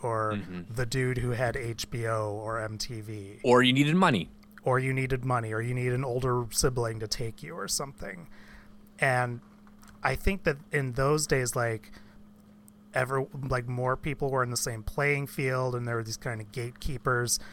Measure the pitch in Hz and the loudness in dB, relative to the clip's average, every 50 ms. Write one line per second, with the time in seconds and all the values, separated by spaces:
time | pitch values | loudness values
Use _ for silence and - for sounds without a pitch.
0 | - 120 113 110 107 107 107 104 98 87 90 87 87 98 113 113 127 113 - 131 | 0 -2 0 2 0 0 0 -2 -4 -6 -8 -10 -10 -8 -4 -4 -4 -2 0 0
1 | 127 127 127 123 120 123 120 113 131 117 117 139 120 117 117 - - - - 120 | 0 2 0 0 0 -2 0 0 0 0 -2 -2 -6 -6 -6 -8 -8 -8 -6 -4
2 | 113 113 113 110 107 107 101 107 110 107 110 113 110 110 107 104 - - 123 110 | -2 -2 0 0 -2 -2 -4 -6 -6 -4 -4 -4 -4 -6 -6 -6 -6 -6 -6 -10
3 | 107 107 110 104 98 98 104 - - 127 120 123 127 127 127 131 143 147 160 185 | -10 -10 -10 -10 -10 -12 -14 0 6 8 8 10 10 8 8 8 6 6 6 6
4 | 190 175 131 95 78 - - - - - - - - 135 127 127 131 131 131 131 | 6 6 6 4 2 -2 -8 -20 -20 -20 -20 -6 -2 0 2 2 2 0 0 0
5 | 131 127 135 127 123 131 127 120 113 110 107 110 117 120 123 127 123 123 123 123 | 0 0 0 0 0 0 0 0 0 -2 -2 -2 -2 -2 -2 0 0 0 0 0
6 | 139 135 120 131 127 131 123 123 120 107 - - - 143 127 123 117 113 113 110 | 0 -2 -2 0 0 2 2 2 0 0 0 2 2 4 4 2 -2 -2 -2 -4
7 | 110 107 - - 123 113 - - - - 165 180 98 - - - 151 139 - - | -4 -4 -4 -4 -4 -6 -6 -8 -12 -12 -10 -10 -6 -4 -2 -2 -2 -6 -8 -12
8 | - - - - - - - - - - - - - - - - - - - - | -12 -10 -10 -12 -14 -16 -18 -20 -20 -18 -18 -20 -20 -20 -20 -20 -20 -20 -4 0
9 | 147 139 127 123 123 123 120 120 - - - - - - - - - - - - | 2 4 4 4 2 0 -2 -8 -12 -16 -20 -20 -20 -20 -20 -20 -20 -20 -20 -4
10 | - 135 131 - - 196 196 190 - 175 143 139 - - - 147 135 127 120 127 | -2 -2 -2 2 2 0 0 2 0 0 -2 -2 -6 -4 -2 -2 -2 0 0 0
11 | 135 139 151 156 151 - 151 135 127 120 - 131 117 117 113 107 - - - - | 2 4 4 2 2 2 2 2 2 0 0 0 0 0 -2 -4 -8 -14 -20 -20
12 | - - - - - - - - - - - - - - - - - - - 131 | -20 -20 -20 -20 -20 -20 -20 -20 -20 -20 -20 -20 -20 -20 -20 -20 -20 -4 -2 -2
13 | 131 123 135 135 135 135 - 139 127 135 131 127 120 123 123 123 127 127 131 127 | 0 0 0 -2 -2 -2 -6 -8 -4 -2 -2 -2 -2 -2 -4 -2 0 0 0 0
14 | - 160 143 - 147 139 131 131 127 123 123 113 - - 120 110 104 - - - | -2 -4 -2 -2 -2 0 2 2 2 0 0 -2 -2 -4 -6 -4 -6 -4 -2 0
15 | 143 143 143 139 143 135 - - 139 131 131 131 127 127 123 123 120 120 117 117 | 2 2 2 0 -2 -4 -4 -2 0 0 0 0 0 0 -2 -2 -2 -2 -2 -2
16 | 113 110 110 - - 135 117 110 110 104 - 131 117 123 123 - - - 143 120 | -4 -4 -8 -8 -6 -6 -6 -6 -8 -10 -8 -8 -8 -8 -8 -6 -4 -4 -4 -2
17 | - 135 127 120 123 120 - - - - | 0 2 2 2 2 2 0 -2 -2 -8